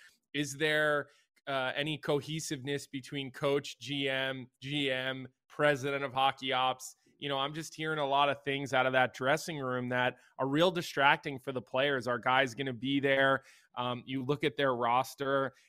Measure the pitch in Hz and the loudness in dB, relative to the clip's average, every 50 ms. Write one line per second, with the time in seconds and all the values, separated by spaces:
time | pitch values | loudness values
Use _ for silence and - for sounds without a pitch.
0 | - - _ _ _ _ - 143 151 139 131 135 156 156 151 151 151 151 147 147 | -20 -20 _ _ _ _ -6 -4 -4 -4 -4 -2 0 0 2 2 2 2 2 0
1 | 135 - _ _ _ _ _ _ _ - 139 135 131 127 - - 143 156 156 135 | -2 -6 _ _ _ _ _ _ _ -4 -2 -2 -2 -2 -2 -2 -4 -4 -4 -4
2 | - - 151 147 131 - 156 160 156 - 160 139 123 135 143 143 - - - 135 | -2 -2 -2 -2 -2 -4 -8 -8 -6 -6 -8 -6 -6 -6 -6 -6 -6 -8 -12 -12
3 | 127 - 147 143 135 131 120 - - 143 139 147 143 - - - 117 123 143 143 | -10 -10 -8 -8 -8 -8 -6 -4 0 0 0 0 0 -4 -10 -12 -10 -8 -6 -4
4 | 139 135 135 131 135 131 135 131 123 - _ _ 127 135 147 147 143 135 131 127 | -2 -2 -2 -2 -2 -2 -4 -6 -10 -14 _ _ -10 -6 -4 -2 0 0 -2 -2
5 | 131 131 131 131 131 - _ _ _ _ - - 147 147 147 135 123 143 139 139 | -2 -4 -6 -6 -10 -14 _ _ _ _ -2 2 4 4 4 2 0 -2 -2 -2
6 | 143 135 117 135 135 135 131 - 135 131 131 127 127 131 127 - - - - _ | -4 -4 0 2 2 2 2 0 -2 -2 0 2 2 2 0 -2 -6 -14 -16 _
7 | _ _ _ _ 139 143 143 135 135 143 151 156 160 - - - 160 156 156 156 | _ _ _ _ -6 -4 -2 -2 -2 -2 -4 -6 -10 -10 -8 -6 -4 -2 -2 0
8 | 147 135 139 139 143 143 135 - - - 135 139 143 127 131 131 127 131 131 131 | 0 2 4 4 4 4 2 0 -2 -4 -4 -2 -2 0 2 2 4 4 4 4
9 | 123 120 - - 131 131 147 156 - - 165 147 135 127 127 127 123 123 123 123 | 4 2 0 0 0 2 2 2 0 -4 -8 -6 -4 -4 -2 -2 -2 -2 0 0
10 | 123 127 127 - _ _ _ - 131 135 139 151 170 190 175 170 165 - - - | 0 0 0 -4 _ _ _ -4 -2 0 2 4 4 4 4 0 -4 -4 0 4
11 | 139 139 151 160 - 156 139 131 - - 131 127 - - - 131 135 143 143 131 | 6 6 6 4 2 -4 -8 -8 -8 -6 -6 -6 -6 -2 0 2 2 2 2 0
12 | 113 120 123 123 104 127 127 131 135 131 113 120 139 135 127 113 113 131 139 139 | 0 -2 -2 0 2 2 4 4 4 2 0 -4 -6 -6 -6 -4 -2 -2 0 2
13 | 127 139 135 135 135 135 135 127 - - - - _ _ - - 123 123 123 123 | 2 2 4 4 4 4 4 2 -2 -6 -20 -20 _ _ -8 -6 -4 -4 -4 -6
14 | - - 131 135 131 127 143 143 - 151 127 - 143 135 127 117 120 120 120 127 | -6 -8 -6 -4 -2 -2 -2 0 -2 -2 0 0 0 0 2 2 2 2 2 2
15 | 131 - - - 139 135 139 139 135 131 - _ _ | 2 0 -4 -6 -4 0 0 0 0 -2 -4 _ _